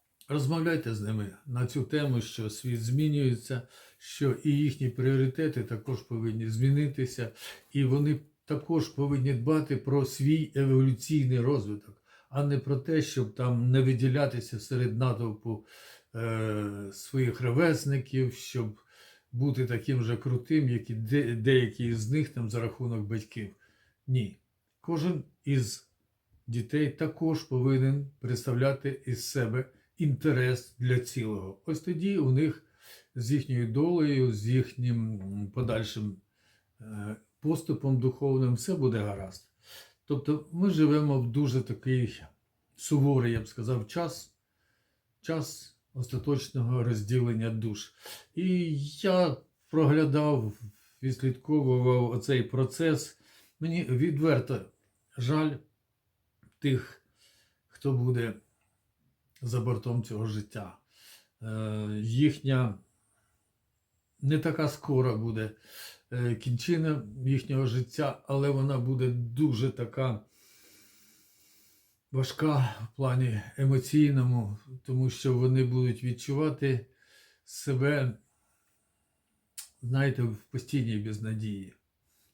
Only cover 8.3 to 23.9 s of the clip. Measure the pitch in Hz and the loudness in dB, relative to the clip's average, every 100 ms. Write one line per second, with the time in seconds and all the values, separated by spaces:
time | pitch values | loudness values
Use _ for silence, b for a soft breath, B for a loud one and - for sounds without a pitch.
8.3 | _ - 147 156 160 156 135 143 139 135 | _ -6 -6 0 0 0 -2 0 0 0
9.3 | 123 135 156 147 135 135 139 131 - 139 | 0 2 0 0 -4 0 0 0 0 2
10.3 | 160 147 139 135 131 131 120 - 151 127 | 4 2 0 4 6 6 2 0 2 2
11.3 | 123 123 139 104 104 - - b b b | 2 2 0 -2 -8 -12 -20 b b b
12.3 | 131 143 135 139 135 165 156 - 131 107 | -2 0 0 0 -2 2 0 2 -2 -2
13.3 | - 123 120 123 135 131 120 131 147 139 | -2 0 2 4 6 4 4 2 2 0
14.3 | 120 - 107 - 123 117 113 127 110 117 | -2 -8 -10 -4 -2 0 0 0 0 -4
15.3 | 104 117 107 B B B B B 113 113 | -4 -6 -6 B B B B B -6 -2
16.3 | 110 110 104 104 101 98 - - 131 120 | 0 0 -2 -4 -6 -12 -14 -6 0 0
17.3 | 120 123 131 170 151 139 135 - 131 127 | 0 0 4 4 2 0 -2 -2 -2 -2
18.3 | - - 123 110 104 B B B B B | -4 -8 -6 -6 -8 B B B B B
19.3 | 120 139 123 123 113 - 127 113 117 131 | -2 0 0 -2 -2 0 0 0 -2 -2
20.3 | 123 - 156 127 117 117 113 110 143 120 | -2 0 2 2 0 -4 -8 0 0 2
21.3 | 113 123 131 113 - 120 113 107 151 - | 0 4 4 4 -2 -2 -2 0 0 -2
22.3 | 123 110 113 117 - 123 110 104 113 - | -4 -4 -2 -4 -4 -4 -4 -4 -6 -6
23.3 | 117 98 - b b b | -10 -10 -12 b b b